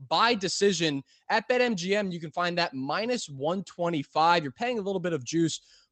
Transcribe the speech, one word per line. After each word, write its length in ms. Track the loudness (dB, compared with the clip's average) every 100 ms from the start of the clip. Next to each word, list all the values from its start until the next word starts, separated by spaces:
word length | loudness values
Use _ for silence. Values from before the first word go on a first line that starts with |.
| -2
by 260 | 2 4
decision. 680 | 2 -2 2 2 2 0 0 -6 _ -2
At 200 | -2 2
BetMGM, 600 | 2 2 0 0 0 0
you 80 | -4
can 140 | -8
find 260 | -2 -2 0
that 160 | -2
minus 540 | -2 -4 -2 -2 -2 -4
one 340 | -6 -2 -2
twenty-five. 800 | -6 -4 -2 -2 -2 2 4 4
You're 80 | 0
paying 300 | -4 -4 -2
a 20 |
little 160 | -4 -4
bit 140 | -2
of 100 | -4
juice, 380 | -2 0 0 -2 -12 -20 _